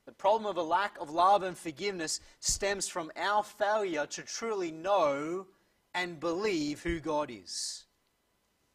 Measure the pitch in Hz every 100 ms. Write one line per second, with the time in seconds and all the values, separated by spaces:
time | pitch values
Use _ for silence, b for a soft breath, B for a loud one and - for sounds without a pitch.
0 | - - 196 220 214 175 160 175 202 -
1 | 160 165 180 202 185 170 170 139 196 190
2 | 156 - B B - - 196 196 - 180
3 | 160 - 180 208 208 - 202 214 202 151
4 | 147 - 143 - 226 208 170 160 175 202
5 | 151 139 151 180 190 b b b b 180
6 | 180 165 170 165 214 175 147 147 170 170
7 | 151 151 147 110 87 - - - - _
8 | _ _ _ _ _ _ _